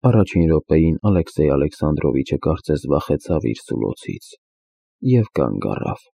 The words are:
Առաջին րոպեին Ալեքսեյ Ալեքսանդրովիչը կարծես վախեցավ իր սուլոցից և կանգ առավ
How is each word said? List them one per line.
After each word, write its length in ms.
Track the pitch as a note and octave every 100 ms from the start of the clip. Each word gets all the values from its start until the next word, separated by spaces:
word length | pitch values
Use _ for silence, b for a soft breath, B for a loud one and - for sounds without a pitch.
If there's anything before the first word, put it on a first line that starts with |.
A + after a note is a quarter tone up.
Առաջին 440 | B2+ A2+ F#2+ F#2 E2
րոպեին 500 | D#2 - D#2+ E2 D#2
Ալեքսեյ 540 | G#2 F#2 D#2+ - D2+
Ալեքսանդրովիչը 840 | C#2+ D2 - D2+ D2 D2 C2 - C#2+
կարծես 460 | D2 D#2+ - D2 C2
վախեցավ 560 | C#2+ - E2+ - D#2+
իր 160 | A1+ A1
սուլոցից 680 | - - G1+ - - - - - _ _ _ _ _ _
և 280 | C3 B2+ A2
կանգ 400 | - B1 G1+ G1+
առավ 320 | - - - _